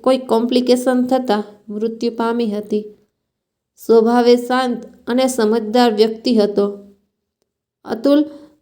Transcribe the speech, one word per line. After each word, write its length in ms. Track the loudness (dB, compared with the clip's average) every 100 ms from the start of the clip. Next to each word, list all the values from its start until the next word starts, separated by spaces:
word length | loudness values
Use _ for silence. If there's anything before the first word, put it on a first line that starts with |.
કોઈ 180 | 0 0
કોમ્પ્લિકેશન 840 | 0 -2 0 0 2 0 2 0
થતાં 400 | 0 0 0 -2 -4 -14 -14
મૃત્યુ 440 | -6 -6 -4 -6 -4
પામી 340 | -4 -2 -4
હતી. 340 | -6 -4 -6 -6 -16 _ _ _ _ _ _ _ _
સ્વભાવે 600 | 2 4 4 4 4 2
શાંત 480 | 2 -2 -2 -6 -10 -14 -4
અને 200 | 0 0
સમજદાર 680 | 0 0 0 0 2 2
વ્યક્તિ 400 | 2 0 0 0
હતો. 440 | 2 2 0 -2 -4 -16 _ _ _ _ _ _ _ _ _
અતુલ, 400 | -10 -2 2 2 0 -8 -20 _